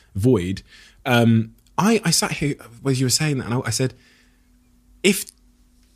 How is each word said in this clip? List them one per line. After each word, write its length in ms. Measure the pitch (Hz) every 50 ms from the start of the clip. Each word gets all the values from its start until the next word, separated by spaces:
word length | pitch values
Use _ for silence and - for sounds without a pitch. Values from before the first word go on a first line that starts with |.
| _ _ -
void. 480 | 95 101 131 123 92 87 90 92 - - _ - - - - _ _ -
Um, 480 | 135 120 117 117 117 113 113 110 113 - _ _ _ -
I, 240 | - 175 220 233 - -
I 80 | 170
sat 200 | - - 214 -
here 240 | 160 - 156 143 - - - 110 117 120 139
as 140 | 139 131 127
you 60 | 135
were 60 | 123
saying 260 | - - 156 151 143
that, 80 | 127 85
and 80 | 95 120
I, 80 | 131 -
I 40 | 120
said, 240 | 107 - 131 127 - - _ _ _ _ _ _ _ _ _ _ _ _ _ _ _ _ _ _ _ - -
if 220 | 202 190 - - - _ _ _ _ _ _ _ _ _ _ _ _ _